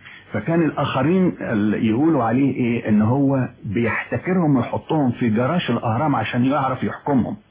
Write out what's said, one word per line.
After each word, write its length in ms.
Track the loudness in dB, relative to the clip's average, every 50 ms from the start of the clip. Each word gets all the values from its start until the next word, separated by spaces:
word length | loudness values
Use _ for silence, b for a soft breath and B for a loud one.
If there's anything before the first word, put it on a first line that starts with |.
| B B B B B -10
فكان 300 | -8 -6 -4 -2 0 0
الآخرين 720 | 0 0 0 -2 -4 -2 -2 0 0 2 2 2 2 0 0 -2
ال-، 440 | -4 -4 -2 0 0 0 0 2 2
يقولوا 380 | 0 2 2 2 2 2 2 2
عليه 300 | 2 2 2 2 2 0
إيه؟ 340 | 0 0 0 0 -2 0 2
إن 120 | 2 4
هو 480 | 4 4 2 2 2 2 2 0 0 -2 -6 -10 -10
بيحتكرهم 920 | -6 -2 -2 -2 0 -2 -4 -6 -6 -6 -6 -4 -2 0 0 2 2 2
ويحطهم 560 | 2 0 -2 -6 -8 -4 -2 -2 0 0 0
في 180 | 0 0 0 0
جراش 400 | 2 2 0 0 0 -2 -2 -2
الأهرام 440 | -2 -2 -2 -2 -2 0 0 0 0
عشان 300 | -2 -2 -2 -2 0 0
يعرف 380 | 2 0 0 0 -2 -4 -4 -4
يحكمهم 540 | -6 -6 -6 -4 -2 0 0 0 -2 -4 -10 -14 _